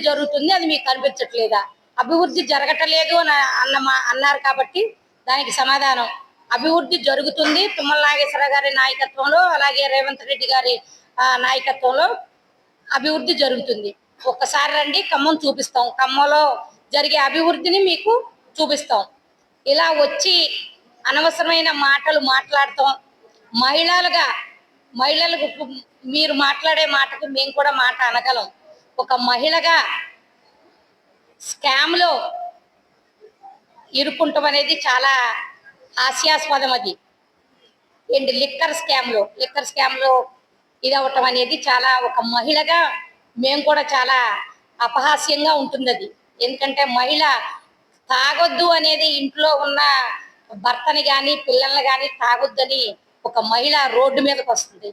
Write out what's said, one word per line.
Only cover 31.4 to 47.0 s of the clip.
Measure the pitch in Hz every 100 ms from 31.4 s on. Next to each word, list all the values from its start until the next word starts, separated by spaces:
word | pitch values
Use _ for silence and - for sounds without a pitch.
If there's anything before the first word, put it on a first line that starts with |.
స్కామ్‌లో | - 247 294 262 311 349 349 277 - 698 698 - _ _ _ _ _ _ 427 _ - - _ _ - 254
ఇరుక్కుంటాం | 285 - 311 302 294
అనేది | 285 294 311 294
చాలా | 254 269 269 240 220 - - - - _ -
హాస్యాస్పదం. | 247 254 311 302 - 277 269 254
అది | 226 - _ _ _ _ _ _ _ _ _ _ -
ఏంటి, | 262 262 240
లిక్కర్ | 277 285 320 302
స్కామ్‌లో, | - 269 247 220 202 -
లిక్కర్ | - - 254
స్కామ్‌లో | - 262 262 262 254 247 - _ _ _ _
ఇది | - 277
అవటం | 262 262 254
అనేది | 247 247 311 285
చాలా, | 247 262 254 240
ఒక | 247 233 240
మహిళగా | 240 302 302 339 311 - - _ _ 233
మేము | 262 285 285
కూడా | 302 285 269
చాలా | 254 262 233 202 - - _ - 233
అపహాస్యంగా | 269 285 285 294 294 294 302 269
ఉంటుంది | 269 254 240
అది. | 202 - _ - 240
ఎందుకంటే | 262 269 269 277
మహిళ | 247